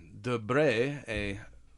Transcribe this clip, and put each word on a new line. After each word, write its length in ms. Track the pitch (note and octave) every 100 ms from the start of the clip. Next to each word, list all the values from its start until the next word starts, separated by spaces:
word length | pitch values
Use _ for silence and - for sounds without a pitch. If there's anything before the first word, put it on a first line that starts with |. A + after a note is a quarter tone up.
| - G#2
Debray, 800 | G#2 A#2+ G#2+ C3 D#3 A2 B2+ C#3+ -
a 320 | G#2+ G2+ G2 - - -